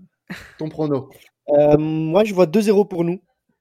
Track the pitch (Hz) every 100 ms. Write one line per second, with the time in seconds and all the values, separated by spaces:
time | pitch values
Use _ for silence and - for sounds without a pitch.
0 | 185 _ - - - - 156 156 156 139
1 | 123 _ _ _ - 147 147 151 156 156
2 | 160 175 220 185 175 190 214 196 202 180
3 | 170 185 _ _ _ _